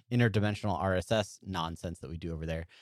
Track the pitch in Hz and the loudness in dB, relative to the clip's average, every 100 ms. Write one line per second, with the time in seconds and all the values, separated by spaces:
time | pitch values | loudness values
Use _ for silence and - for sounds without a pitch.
0 | _ 123 120 101 104 104 107 85 95 92 | _ 4 4 4 2 0 -2 0 2 2
1 | - 110 104 - 101 92 82 85 92 82 | 2 0 0 -6 -6 -4 -2 -4 -8 -8
2 | 67 82 85 80 80 80 90 - | -8 -8 -6 -6 -4 -4 -6 -16